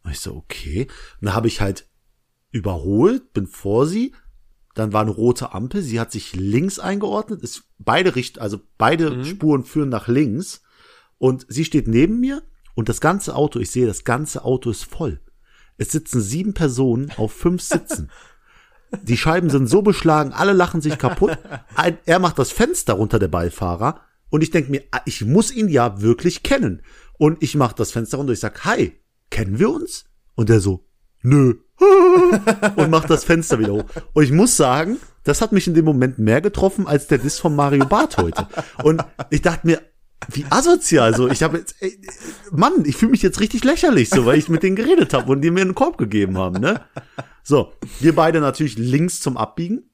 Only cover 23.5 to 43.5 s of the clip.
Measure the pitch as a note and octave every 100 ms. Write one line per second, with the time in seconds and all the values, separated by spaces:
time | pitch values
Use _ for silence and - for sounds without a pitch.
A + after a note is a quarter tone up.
23.5 | - F#2 E2+ A#2+ - _ _ - D3+ D#3
24.5 | F3 C3+ C3+ - B2+ - - G#2 E3 A3+
25.5 | B3+ G#3+ C#3 A#2+ G2 G#2+ A#2+ F3 - -
26.5 | C#4 D#3+ F2+ - - - - D3+ E3 D3
27.5 | D3+ B2 - A#2 A#2+ A2+ C3+ C#3 A2+ A2
28.5 | - F3 A3+ - - _ _ _ - G2+
29.5 | G#2+ G#3+ D#4+ - - _ _ _ - A2
30.5 | A2+ G2 F#2 _ _ _ _ A#2+ C#3+ C3
31.5 | A#2 _ _ F#4+ G4 F#4 F4+ F4+ G#3 -
32.5 | G#3+ G#3 G3+ D#3 D#3+ D#3 D#3+ - E3 D#3+
33.5 | B2 G#2+ G#2 - - - - D3 D3+ A#3+
34.5 | - C#3 C3 E3+ C4 - _ - D3 A3+
35.5 | G3 F3+ E3 D#3 C#3 B2+ C3 G#2+ A#2+ G#2+
36.5 | - F#3+ F#3+ F#3 C#3+ - D3+ C#3+ - E3+
37.5 | D3 C#3+ C#3+ C3+ G#3 D4+ - E2+ - -
38.5 | - - - C3+ D#3+ - - - D3+ F3+
39.5 | E3 E3 D#3+ - _ _ _ - C3+ C#3+
40.5 | G#3 D4 F4 - D#3 A#2 A2+ B2+ C3+ D#3
41.5 | E3 - - F#3+ G3 F#3+ - - - -
42.5 | D3+ A#3 F#4 D3+ - A3 B3+ F#3 - G#3